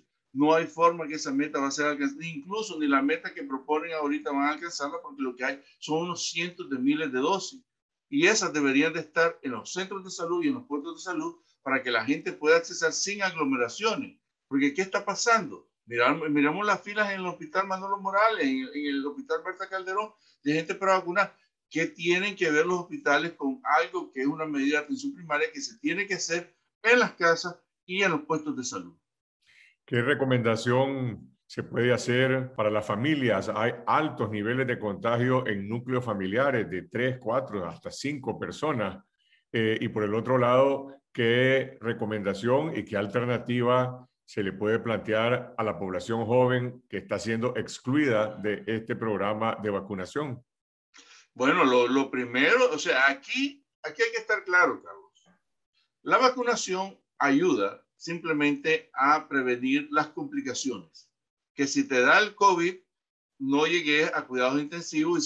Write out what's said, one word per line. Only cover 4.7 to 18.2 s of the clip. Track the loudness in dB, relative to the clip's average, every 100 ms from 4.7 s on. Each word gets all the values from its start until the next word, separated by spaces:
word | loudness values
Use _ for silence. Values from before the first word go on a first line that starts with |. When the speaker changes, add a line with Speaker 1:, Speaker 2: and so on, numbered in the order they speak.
| -8 -8 -8
Speaker 1:
porque | -12 -8
lo | -8 -4
que |
hay | -6 -6 _ _
son | -4 -4
unos | -4 -6 -6
cientos | -4 -6 -8 -8
de | -2
miles | 0 0 -2
de | -2
dosis. | 0 0 -4 -14 _ _ _ _ _
Y | 2 4
esas | 4 2
deberían | 0 2 2 2
de | -2
estar | -6 2 2 2
en | -8
los | -8 -8
centros | -8 -8 -8 -10
de |
salud | -10 -4 -2
y | 0
en |
los | -2 -4
puestos | -8 -8 -12
de |
salud | -8 -6 -6 -10 _ _
para | -4 -4
que | 0
la | -2 0
gente | -2 -4
pueda | -4 4 4
accesar | 4 -2 -2
sin | -2 -4 -2
aglomeraciones. | -4 -2 -2 0 -2 -2 -2 -2 -6 -14 _ _ _
Porque, | 0 0
¿qué | 0
está | -2 -2
pasando? | -2 -2 2 2 2 -12 _ _ _
Miramos, | 2 2 2 0
miramos | 2 2 2 0
las | 0
filas | -2 -2 -2
en | -2
el | -6
Hospital | -8 -6 -4 -2
Manolo | -4 -4 -4
Morales, | -2 4